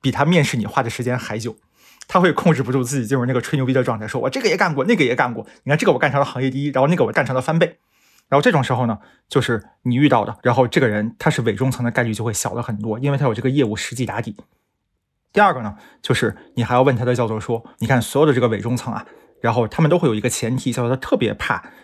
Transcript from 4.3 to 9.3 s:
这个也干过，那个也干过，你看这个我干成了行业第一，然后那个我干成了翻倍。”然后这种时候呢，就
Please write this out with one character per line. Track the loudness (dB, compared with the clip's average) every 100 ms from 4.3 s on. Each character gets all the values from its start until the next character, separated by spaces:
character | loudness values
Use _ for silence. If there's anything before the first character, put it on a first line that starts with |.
这 | -2
个 | -2
也 | 0
干 | 0
过， | 0
那 | 4
个 | 4
也 | 4 2
干 | 0
过， | -2 -12 -10
你 | -2
看 | 2
这 |
个 | 4
我 | 4
干 | 2
成 | 2
了 |
行 | 0 0
业 | -2
第 | -2
一， | -2
然 | 2
后 | 2
那 |
个 | 4
我 | 2
干 | 0 0
成 |
了 | 0
翻 | 0 2
倍。” | 2 0 _ _ _ _ _
然 | 2
后 |
这 | 4
种 | 2
时 | 2
候 | 0 0
呢， | -2 -8 _
就 | _